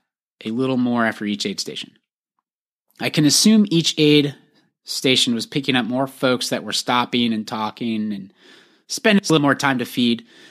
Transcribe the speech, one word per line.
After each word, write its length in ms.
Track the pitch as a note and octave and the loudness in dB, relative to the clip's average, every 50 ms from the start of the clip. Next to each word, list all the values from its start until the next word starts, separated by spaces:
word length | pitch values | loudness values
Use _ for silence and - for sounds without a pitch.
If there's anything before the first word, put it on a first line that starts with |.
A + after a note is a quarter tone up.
| _ _ _ _ _ _ _ _ - | _ _ _ _ _ _ _ _ -10
a 60 | A2 | -6
little 260 | A2+ B2 C3+ C3 C3 | -4 -2 -2 0 0
more 280 | B2 B2 B2 A#2+ A#2+ A2+ | 0 0 0 0 2 0
after 200 | A2 G#2+ - G#2+ | 0 0 -2 -4
each 200 | G#2 G#2 G2+ - | -4 -4 -4 -4
aid 140 | G#2 F#2+ - | -6 -6 -6
station. 320 | - - - - - - _ _ _ _ _ _ _ _ _ _ _ _ _ _ _ _ _ _ _ _ _ - | -8 -10 -10 -12 -14 -16 _ _ _ _ _ _ _ _ _ _ _ _ _ _ _ _ _ _ _ _ _ -8
I 100 | A#2 B2+ | -6 -2
can 160 | - - D3+ | 0 2 2
assume 400 | C#3+ C3+ - - G#3+ A3 A3 G#3 - | 4 4 4 4 6 6 6 4 4
each 260 | D#3+ E3 D#3+ - - | 2 2 0 0 0
aid 380 | - D3+ D3+ D3 D3 C#3 C#3+ C#3 - _ _ _ _ _ _ _ _ _ | 2 4 4 6 4 4 2 -4 -10 _ _ _ _ _ _ _ _ _
station 500 | - - - - C3+ B2+ B2 - B2 A#2+ | -12 -8 -2 0 2 2 2 2 0 0
was 100 | A2+ G#2+ | -2 -4
picking 300 | - - D3+ C#3 - C3 | -6 -6 -4 -2 0 -2
up 100 | B2+ A2+ | 0 -2
more 220 | G2+ B2 B2+ C#3 | -2 -2 -4 -4
folks 400 | C3 - - - C3 B2+ A#2+ - - | -4 -4 -2 -2 0 0 0 -2 -4
that 140 | C3 G#2 F2+ | -4 -6 -4
were 80 | G#2+ | -6
stopping 600 | G2 - - - B2 B2 A#2+ - - B2 A#2+ A#2 A2+ | -6 -4 -2 0 0 0 0 0 0 0 0 0 -2
and 120 | A2 G#2+ | -4 -6
talking 680 | - B2 A2 A2 G#2+ - - B2+ A#2 A2 A2 G#2+ G#2+ G2+ | -6 -6 -6 -6 -6 -6 -6 -6 -4 -4 -4 -4 -4 -6
and 180 | G2 F#2+ G2 _ _ _ - - - _ _ _ _ _ | -8 -12 -16 _ _ _ -20 -20 -20 _ _ _ _ _
spending 340 | - - - - A3+ G#3 G3 | -12 -10 -2 2 2 2 4
a 120 | - - E3 | 4 2 2
little 80 | D#3 | 2
more 140 | C#3+ C#3 C3 | 4 2 2
time 240 | C3+ - C#3 C3+ B2 | 2 0 0 0 -2
to 60 | A#2+ | -4
feed. 400 | - - B2+ A#2+ A#2+ A#2 A#2 - - - - - - | -4 -2 0 0 0 0 -2 -4 -12 -20 -20 -20 -20